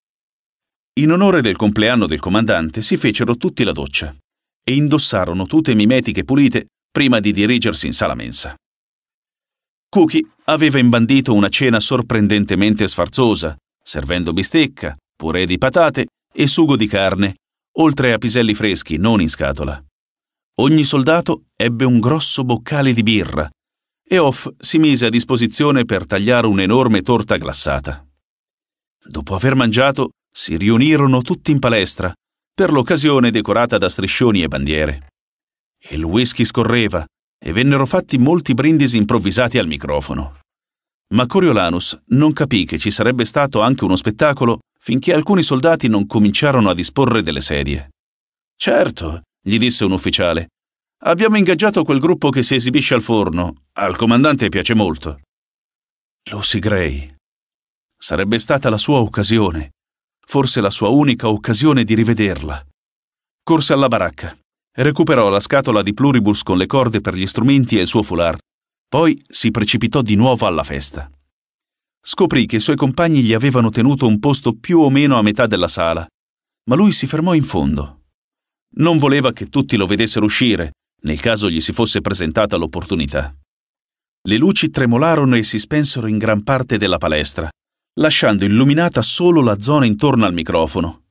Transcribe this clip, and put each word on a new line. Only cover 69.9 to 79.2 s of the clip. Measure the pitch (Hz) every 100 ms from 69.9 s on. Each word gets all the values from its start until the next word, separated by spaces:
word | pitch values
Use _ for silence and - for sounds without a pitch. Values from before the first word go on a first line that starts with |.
| 143
di | 110 104
nuovo | 127 113 104
alla | 80
festa. | - 71 - 73 69 _ _ _ _ _ _ _ _ _
Scoprì | - - 170 135 107
che | 110
i |
suoi | - 139
compagni | 139 147 165 147
gli | 113
avevano | 110 139 123 113
tenuto | 117 127 139 123
un | 107
posto | 143 139 120
più | 117 - 170
o | 143
meno | 135 147 123
a |
metà | 104 101 113
della | 95 85
sala, | - 82 82 82 _ _ _ _ _ 117
ma | 143
lui | 208
si | - 139
fermò | 156 180
in | 160
fondo. | 143 90 71 73 69 - _ _ _ _ _ _ _ -
Non | 165 156
voleva | 139 139